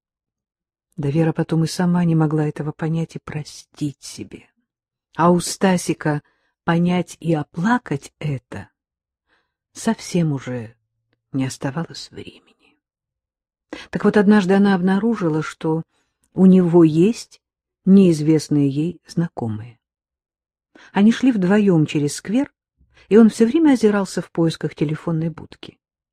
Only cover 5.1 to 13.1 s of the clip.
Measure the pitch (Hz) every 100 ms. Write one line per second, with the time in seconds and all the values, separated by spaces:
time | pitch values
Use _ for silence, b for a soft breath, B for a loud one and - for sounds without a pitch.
5.1 | - 170 175 - - 196 180 - 165 156
6.1 | 151 - _ _ _ - 170 175 180 170
7.1 | - 165 160 143 - 196 247 - 143 -
8.1 | _ 151 135 - 101 95 _ _ _ _
9.1 | _ _ _ _ _ _ - - 220 -
10.1 | 180 160 139 127 123 113 _ _ _ _
11.1 | _ _ 139 131 - 143 139 165 135 -
12.1 | - - - _ _ _ _ _ _ _